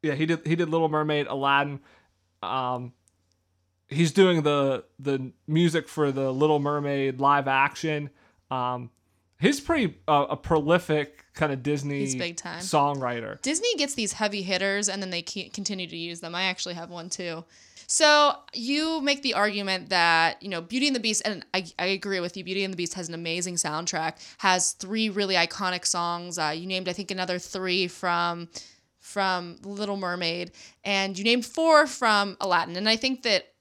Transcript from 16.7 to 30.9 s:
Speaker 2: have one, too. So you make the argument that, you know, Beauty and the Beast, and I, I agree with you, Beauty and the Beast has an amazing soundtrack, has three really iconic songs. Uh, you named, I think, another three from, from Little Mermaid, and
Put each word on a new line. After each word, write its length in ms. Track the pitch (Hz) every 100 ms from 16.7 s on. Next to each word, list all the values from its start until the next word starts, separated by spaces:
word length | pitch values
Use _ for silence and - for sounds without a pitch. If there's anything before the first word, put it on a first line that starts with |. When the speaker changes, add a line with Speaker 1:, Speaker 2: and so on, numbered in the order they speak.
| 175
Speaker 2:
have 140 | 170
one, 200 | 175 170
too. 340 | - 175 160 165 - - - -
So 460 | - 302 294 294 - -
you 460 | - 233 285 311 320
make 200 | 285 285
the 140 | 277 202
argument 540 | 208 202 196 185 160
that, 520 | 185 170 165 165 -
you 80 | 190
know, 120 | 175
Beauty 260 | 170 240 285
and 80 | 269
the 40 |
Beast, 220 | 220 208 214
and 200 | 202 -
I, 120 | 190 165 -
I 60 | 180
agree 320 | 190 202 190
with 160 | 175 190
you, 60 |
Beauty 200 | 180 190
and 100 | 196
the 40 | 180
Beast 180 | 170 190
has 120 | 165
an 40 | 165
amazing 400 | 170 170 180 175
soundtrack, 580 | 165 151 170 175 160 - - -
has 320 | 196 185 -
three 360 | - 185 220 220
really 260 | 196 196 185
iconic 500 | 170 - 190 180 -
songs. 520 | 175 170 170 175 170
Uh, 140 | 156 160
you 100 | 180
named, 220 | 185 180
I 40 |
think, 180 | 175 190
another 260 | 185 185 180
three 500 | - 196 185 180 180
from, 640 | - 180 170 175 170 170 - - _ _ _
from 580 | - 208 190 180 175 -
Little 340 | 196 202 208 202
Mermaid, 540 | 185 180 170 170 175 - - _
and 320 | -